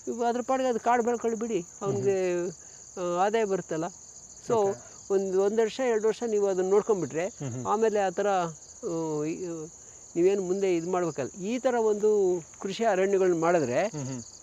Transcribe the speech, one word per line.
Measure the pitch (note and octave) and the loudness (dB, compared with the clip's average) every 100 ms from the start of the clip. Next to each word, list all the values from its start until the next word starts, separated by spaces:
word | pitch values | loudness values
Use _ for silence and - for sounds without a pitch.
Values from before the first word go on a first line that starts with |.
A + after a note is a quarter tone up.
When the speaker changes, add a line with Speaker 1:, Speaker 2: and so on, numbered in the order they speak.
| - | -10
Speaker 1:
ಇವ್-, | A#3 A#3 | -2 -2
ಅದ್ರ | A#3 | -2
ಪಾಡಿಗೆ | A#3+ C4 C4 | 0 0 0
ಅದು | A3 | 0
ಕಾಡು | A#3 B3 | 2 2
ಬೆಳ್ಕೊಳ್ಳಿ | A#3 A#3 A#3 A3+ | 2 0 -2 -2
ಬಿಡಿ, | A3+ G3 | -2 -4
Speaker 2:
ಹ್ಮ್, | F3 - G3 | -6 -8 -4
ಹ್ಮ್. | G3+ | 0
Speaker 1:
ಅವ್ನಿಗೆ, | G3 F#3+ F#3 F3 F3 E3 - - - - | 0 2 0 -2 -4 -8 -18 -20 -16 -8
ಆ, | F3 F3 G3+ | -4 0 2
ಆದಾಯ | A3+ | 2
ಬರುತ್ತಲ್ಲ. | G#3 F#3+ - D#3+ E3+ - - - - - - | 0 -2 -2 -4 -6 -8 -20 -20 -20 -18 -2
So | |
Speaker 2:
ಓಕೆ. | A#3 G3 G3+ - - - | 0 2 -2 -10 -20 -2
Speaker 1:
ಒಂದು, | G3 G3 F#3 | 0 2 2
ಒಂದು | G3 A3 | 2 2
ವರ್ಷ, | A3 - | 0 0
ಎರಡು | B3+ A3 G#3+ | 0 2 0
ವರ್ಷ | G#3 A#3+ | -2 -2
ನೀವು | G#3 G3 | 0 2
ಅದನ್ನ | F#3 F#3 | 2 4
ನೋಡ್ಕೊಂಡ್ಬಿಟ್ರೆ, | G#3 G3 G3+ D3+ D3 F#3 | 2 4 0 0 -4 -6
Speaker 2:
ಹ್ಮ್, | - C#3 | -6 -8
ಹ್ಮ್. | B2 B2+ | -6 -2
Speaker 1:
ಆಮೇಲೆ | G#3 A3 G#3 | 2 2 2
ಆ | F#3+ | 0
ಥರ, | F3+ G3+ | 0 0
ಆ, | F#3+ E3+ D3+ - - A3 E3 D#3+ D3+ D3+ | 0 -2 -6 -18 -12 -6 -4 -2 -2 -4
ಈ, | E3 F3+ E3 D#3 - - - - E3+ | -4 -8 -8 -12 -16 -20 -20 -8 2
ನೀವೇನು | F3+ G3+ | 2 2
ಮುಂದೆ | F3+ F#3+ G3 E3+ | 0 0 2 0
ಇದು | E3 | 0
ಮಾಡ್ಬೇಕಲ್ಲ. | F#3 E3+ D3 B2 - | 0 0 -2 -6 -6
ಈ | F#3 B3 | -6 -2
ಥರ | C4 A#3+ | 0 2
ಒಂದು | A3 G#3 G#3+ G#3+ F#3 F3+ D3+ - | 2 2 2 4 2 0 -4 -10
ಕೃಷಿ | G3 G3 A3+ | -8 -2 0
ಅರಣ್ಯಗಳನ್ನ | F#3 G3 G3 F#3 E3+ | 2 2 4 4 4
ಮಾಡಿದ್ರೆ, | E3 F3 B2+ B2+ | 4 2 2 0
Speaker 2:
ಹ್ಮ್, | G3+ D3+ C3 | -2 -4 -8
ಹ್ಮ್. | C3 A2+ - | -8 -12 -14